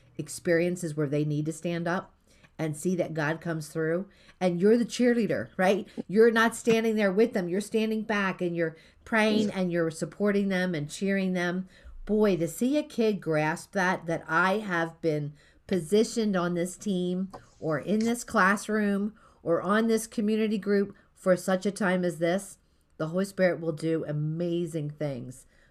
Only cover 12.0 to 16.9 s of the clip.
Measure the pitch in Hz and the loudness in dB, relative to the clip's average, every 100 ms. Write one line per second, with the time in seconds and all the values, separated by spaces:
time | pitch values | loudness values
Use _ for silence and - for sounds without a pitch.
12 | - 214 214 175 165 - 247 294 294 - | -2 2 4 2 0 0 0 0 -2 0
13 | 220 202 160 156 156 165 - 202 180 185 | 0 0 0 0 0 -2 -6 -2 0 -2
14 | 170 165 - 160 185 202 214 170 165 160 | -2 -6 0 2 2 2 0 -2 -2 -2
15 | 165 151 147 147 - _ - 185 160 208 | -2 0 -4 -10 -20 _ -4 -2 2 2
16 | 226 233 214 185 175 175 180 - 214 | 2 0 0 0 0 0 -2 -4 -4